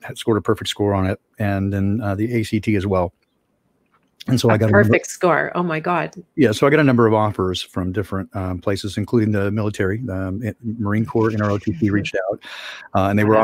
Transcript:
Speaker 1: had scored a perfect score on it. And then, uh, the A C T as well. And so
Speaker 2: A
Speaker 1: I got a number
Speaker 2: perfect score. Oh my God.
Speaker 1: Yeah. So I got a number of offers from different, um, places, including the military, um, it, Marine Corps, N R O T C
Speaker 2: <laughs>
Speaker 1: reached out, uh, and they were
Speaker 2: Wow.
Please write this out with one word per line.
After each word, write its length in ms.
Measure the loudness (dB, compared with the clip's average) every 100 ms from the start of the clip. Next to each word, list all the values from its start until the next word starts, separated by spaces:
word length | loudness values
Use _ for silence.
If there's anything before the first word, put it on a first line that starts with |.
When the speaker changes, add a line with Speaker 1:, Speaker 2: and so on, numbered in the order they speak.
Speaker 1:
had 140 | -12 -8
scored 220 | 0 0
a 40 |
perfect 260 | 0 -2 -2
score 240 | -2 0
on 120 | 2 0
it. 140 | -2 _ -6
And 340 | -2 0 -2
then, 260 | 0 0 -2
uh, 120 | -2
the 180 | -2 -2
A 80 | -2
C 160 | -2 -2
T 140 | 0 0
as 100 | 2
well. 260 | 0 0 _ _ _ _ _ _ _ _ _ _ _ -2
And 140 | 2
so 80 | 4
Speaker 2:
A 60 |
Speaker 1:
I 20 | 4
got 140 | 4
a 20 |
number 120 | 4
Speaker 2:
perfect 220 | 4 2 0
score. 440 | -2 2 2 0
Oh 80 | -2
my 180 | -2 -2
God. 340 | -2 -2 -4 -10 -14
Speaker 1:
Yeah. 180 | 2 2
So 140 | 4 2
I 40 |
got 100 | 4
a 40 |
number 220 | 4 6 4
of 60 |
offers 480 | 4 2 0 -2 -2
from 320 | -6 -6 -4
different, 420 | -4 -4 -6 -6
um, 240 | -6 -6 -4
places, 380 | -4 -4 -4 -6
including 360 | -2 0 2
the 180 | 0 -2
military, 520 | -2 -4 -2 -2 -2 -4
um, 320 | -6 -6 -6
it, 140 | -6 -8
Marine 420 | -10 -6 -2 -2
Corps, 260 | 0 0 0
N 120 | 0
R 80 | 0
O 80 | -2
T 160 | -2
C 160 | -2 0
Speaker 2:
<laughs> 80 | 0
Speaker 1:
reached 180 | -2 -4 -4
out, 100 | -6 -8 -16 -16 -16 -4
uh, 140 | 0 2
and 80 | 2
they 60 |
were 100 | 4
Speaker 2:
Wow. 80 | 4